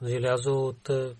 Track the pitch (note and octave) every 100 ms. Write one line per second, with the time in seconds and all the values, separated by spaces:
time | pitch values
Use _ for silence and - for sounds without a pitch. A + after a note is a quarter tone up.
0 | A#2+ B2 B2+ B2+ C3+ C3+ C3 B2 - C3+
1 | C3